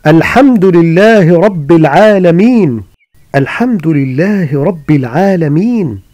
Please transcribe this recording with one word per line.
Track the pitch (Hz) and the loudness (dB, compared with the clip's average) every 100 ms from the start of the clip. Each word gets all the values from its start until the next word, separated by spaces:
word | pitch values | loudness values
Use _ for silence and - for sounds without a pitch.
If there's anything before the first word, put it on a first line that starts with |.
| 156 | 2
الحمد | 160 - 233 277 233 | 2 2 2 2 2
لله | 190 170 165 165 214 226 165 175 | 2 2 0 2 2 4 2 2
رب | 202 180 139 | 0 -2 0
العالمين. | 165 156 151 214 202 175 170 226 240 170 113 95 _ _ _ _ | 2 2 2 2 2 2 2 2 2 0 -4 -12 _ _ _ _
الحمد | 135 139 - 247 214 156 | -4 -4 -4 -4 -2 -2
لله | 147 135 127 190 208 156 139 | -2 -2 -4 -2 -2 -4 -2
رب | 156 170 - | -4 -6 -2
العالمين. | 147 123 135 196 185 151 151 220 240 160 98 _ | -2 -2 -2 -2 0 -2 -2 -2 -2 -4 -8 _